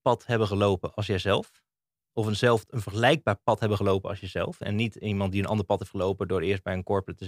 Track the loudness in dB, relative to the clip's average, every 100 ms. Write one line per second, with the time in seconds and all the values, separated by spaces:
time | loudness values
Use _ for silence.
0 | 0 0 0 0 2 2 2 2 -2 -6
1 | -2 -2 2 0 0 _ _ _ _ _
2 | _ -4 -2 2 4 2 0 -8 -6 2
3 | 4 4 2 -2 0 0 2 0 2 0
4 | -2 -8 -8 -6 -6 -6 -4 -2 -2 -4
5 | -4 -2 -2 -2 -2 -2 0 -2 -2 -2
6 | -2 -2 -2 -2 0 -2 -2 -6 -2 -2
7 | -4 -10